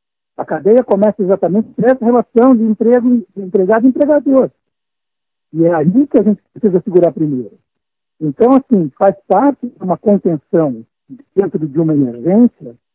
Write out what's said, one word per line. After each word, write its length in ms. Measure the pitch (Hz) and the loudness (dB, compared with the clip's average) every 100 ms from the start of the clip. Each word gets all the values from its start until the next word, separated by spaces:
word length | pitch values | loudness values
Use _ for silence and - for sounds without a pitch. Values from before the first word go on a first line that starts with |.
| _ _ _ - | _ _ _ -16
A 80 | |
cadeia 380 | - 156 156 240 | -8 -4 2 2
começa 400 | 247 196 208 202 | 2 0 0 -2
exatamente 460 | 185 190 170 196 - | -2 -2 0 -2 -4
por 140 | - | -2
essa 200 | 226 262 | 0 0
relação 520 | 220 240 - 233 262 240 | 0 0 0 2 2 2
de 60 | |
emprego, 640 | 220 214 226 247 240 247 - | 0 0 0 2 2 0 -2
de 80 | 190 | -12
empregado 440 | 185 196 185 220 254 | -4 -2 0 2 2
e 20 | |
empregador. 640 | 247 294 294 294 262 180 - _ _ _ _ _ _ _ _ _ | 2 0 0 2 0 0 -6 _ _ _ _ _ _ _ _ _
E 120 | 156 | -2
é 80 | 165 | 0
aí 340 | 165 151 214 285 | 0 0 0 0
que 100 | 262 | 0
a 40 | |
gente 180 | 202 202 _ | 0 -2 _
precisa 300 | - 214 175 | -6 -2 -2
segurar 300 | 208 175 170 | 0 0 0
primeiro. 400 | 151 156 131 107 - _ _ _ _ _ _ | 0 -4 -4 -8 -18 _ _ _ _ _ _
Então, 300 | 156 - 233 | -8 0 2
assim, 360 | 269 - 202 156 - | 2 2 0 -2 0
faz 160 | 196 196 - | -2 -2 -2
parte 400 | 190 285 262 240 | 0 0 -2 -10
de 120 | - | -10
uma 160 | 185 165 | -6 -4
contenção 880 | 220 202 - 156 - 175 151 113 113 _ _ 135 _ | 0 0 0 -4 -2 -2 -2 -4 -14 _ _ -20 _
dentro 320 | 190 196 - | -4 -2 -4
de 140 | 151 135 | -4 -2
uma 160 | 160 | 0
emergência, 800 | 147 127 120 123 202 240 - 123 117 _ | 0 -2 -4 -2 2 2 0 -16 -20 _